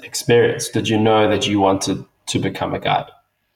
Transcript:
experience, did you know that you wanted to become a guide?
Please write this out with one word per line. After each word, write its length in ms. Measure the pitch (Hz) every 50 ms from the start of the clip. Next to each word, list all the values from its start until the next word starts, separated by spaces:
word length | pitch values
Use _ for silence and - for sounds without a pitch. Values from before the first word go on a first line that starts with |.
| -
experience, 680 | - - - - - 120 120 113 - - - - -
did 200 | - 113 101 110
you 100 | 110 107
know 300 | 107 110 110 107 107 101
that 160 | 104 98 98
you 140 | 101 104 104
wanted 440 | 98 98 98 95 - - 95 95 - - _ _ _
to 120 | - - -
become 360 | - - - - 95 95 92
a 40 | 90
guide? 280 | - 101 95 92 - - - _ _ _ _ _ _ _ _